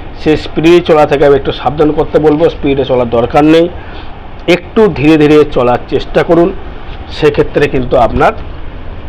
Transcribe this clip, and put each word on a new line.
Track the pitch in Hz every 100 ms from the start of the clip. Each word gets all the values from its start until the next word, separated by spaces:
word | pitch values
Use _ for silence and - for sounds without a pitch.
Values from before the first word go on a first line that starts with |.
| - -
সে | 160 151
স্পিডে | - - 156 175
চলা | 175 151 147
থেকে | 143 143
আমি | 139
একটু | 139
সাবধান | 143 123 147 151
করতে | 151 143 165
বলবো, | 151 151 165
স্পিডে | - 143 139 131
চলার | 127 120
দরকার | 117 120 151 151
নেই, | 160 175 - - - - - - - -
একটু | - - - 214
ধীরে | 147 151 160
ধীরে | 147 151 139
চলার | - 123 120 -
চেষ্টা | 135 - 165
করুন। | 151 170 196 190 - - - - -
সেক্ষেত্রে | - 151 - - 156 143
কিন্তু | 131 120 135
আপনার | 113 120 151 - - - - - - -